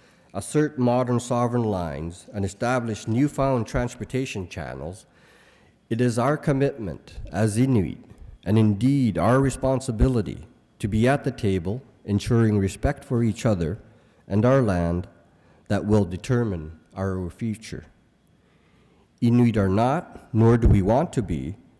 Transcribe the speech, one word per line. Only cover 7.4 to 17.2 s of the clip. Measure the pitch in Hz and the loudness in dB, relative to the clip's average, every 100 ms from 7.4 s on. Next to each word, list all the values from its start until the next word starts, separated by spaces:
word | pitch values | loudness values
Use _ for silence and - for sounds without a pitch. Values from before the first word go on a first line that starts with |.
| 107 104 | 0 2
Inuit, | 135 120 78 - - - - - | 2 2 0 -4 -16 -20 -20 -12
and | - 110 | 0 4
indeed | 107 101 127 143 120 82 | 4 4 2 2 2 2
our | 95 131 | 2 4
responsibility, | 139 - 131 131 - 110 135 120 95 - - _ _ - | 2 0 -2 -2 -2 0 2 2 -2 -8 -16 _ _ -8
to | 107 | -2
be | 107 117 | 2 2
at | 143 | 2
the | 143 | -2
table, | - 104 92 85 120 - _ | -4 0 0 -2 -8 -10 _
ensuring | - 101 - 117 113 104 | -2 -2 2 2 4 4
respect | 95 - 131 143 | 0 -2 -4 -4
for | - 120 | -4 0
each | 117 98 120 | 0 0 0
other | 95 80 104 - _ _ _ - | 0 -2 -6 -12 _ _ _ -4
and | 101 | 0
our | 123 135 | 4 4
land | 113 90 85 87 - - _ _ _ _ - | 2 2 0 -2 -4 -14 _ _ _ _ -4
that | 101 104 | -4 2
will | 107 90 | 2 2
determine | 87 - 123 113 87 78 80 _ 98 | -4 -2 -2 0 -4 -8 -16 _ -8
our | 98 92 | -6 -4